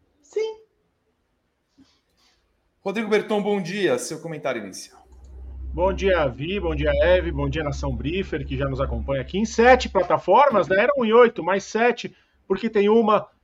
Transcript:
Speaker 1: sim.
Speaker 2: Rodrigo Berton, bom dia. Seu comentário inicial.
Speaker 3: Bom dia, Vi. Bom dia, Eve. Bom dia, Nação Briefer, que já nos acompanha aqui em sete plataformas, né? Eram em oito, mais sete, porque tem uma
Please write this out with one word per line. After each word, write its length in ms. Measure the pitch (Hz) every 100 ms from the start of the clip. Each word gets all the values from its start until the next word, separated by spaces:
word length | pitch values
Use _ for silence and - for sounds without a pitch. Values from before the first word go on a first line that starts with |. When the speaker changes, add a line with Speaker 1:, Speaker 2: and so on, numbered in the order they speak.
| _ _
Speaker 1:
sim. 400 | _ 427 440 440 _ _ _ _ _ _ _ _ _ _ _ _ _ _ _ _ _ _ _ _ _ _
Speaker 2:
Rodrigo 300 | 190 202 214
Berton, 340 | 214 - 208
bom 180 | 202 202
dia. 380 | 165 202 170 123
Seu 220 | - 156
comentário 420 | 165 151 139 117
inicial. 420 | 101 92 - - _ - - - - - -
Speaker 3:
Bom 180 | 147 185
dia, 320 | 185 190 175 139
Vi. 320 | 117 156 202
Bom 120 | 170
dia, 180 | 147 151 143
Eve. 260 | 165 180 170
Bom 200 | 143 139
dia, 140 | 151
Nação 300 | 147 139 147 117
Briefer, 520 | 135 185 185 156 -
que 100 | 131
já 120 | 139
nos 100 | 131
acompanha 420 | 127 117 110 135
aqui 160 | 123 185
em 80 | 226
sete 440 | - 240 254 -
plataformas, 760 | 190 175 151 - 214 285 208 151
né? 80 | 190
Eram 200 | 247 285
em 80 | 220
oito, 320 | 226 233 208
mais 220 | 170 196 -
sete, 500 | 220 240 233 - - _ _ _
porque 220 | 196 226
tem 180 | 220 202
uma 420 | 226 214 208 - _